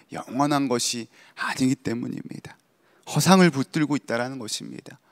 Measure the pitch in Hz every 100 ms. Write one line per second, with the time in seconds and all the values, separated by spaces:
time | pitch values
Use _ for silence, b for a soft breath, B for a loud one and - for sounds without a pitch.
0 | b - - 120 147 143 139 120 - 120
1 | 110 b b - - - 131 131 - 117
2 | - - - - - - _ _ _ _
3 | - 160 156 190 175 139 131 160 147 143
4 | - 117 127 135 104 - - - - -
5 | _